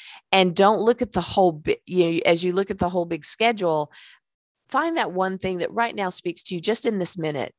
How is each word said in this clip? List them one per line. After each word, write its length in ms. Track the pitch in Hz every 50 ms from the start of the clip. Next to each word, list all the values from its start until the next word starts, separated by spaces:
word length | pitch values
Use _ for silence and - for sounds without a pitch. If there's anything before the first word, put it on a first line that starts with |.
| - - - - _ -
And 240 | - 190 185 185 165
don't 240 | 196 196 208 220 180
look 220 | 208 226 240 240
at 100 | 247 -
the 80 | - 185
whole 320 | 170 - - 202 190 175
bi-, 240 | 156 151 - 165 - - _
you 280 | - 185 180 170 170
know, 80 | 165 165 -
as 180 | - 170 165
you 120 | 180 180 175
look 160 | 190 196 -
at 80 | 190 190
the 100 | 180 175
whole 160 | 185 180 170
big 220 | 170 170 156 -
schedule, 680 | - - - 220 233 240 202 185 165 156 151 151 - _ - - - - _ _ _ _ _ _ _ _ _ _ -
find 280 | - 269 320 339 330
that 160 | 311 214 151
one 260 | 180 185 185 190 190 185
thing 200 | - 185 185 175
that 140 | 165 -
right 220 | - 220 233 233 -
now 160 | 208 196 185
speaks 320 | 185 - - 180 170 -
to 100 | - -
you 80 | 185 170
just 260 | 160 208 220 - -
in 120 | 240 214 190
this 180 | 180 - -
minute. 380 | 175 160 156 147 135 110 - _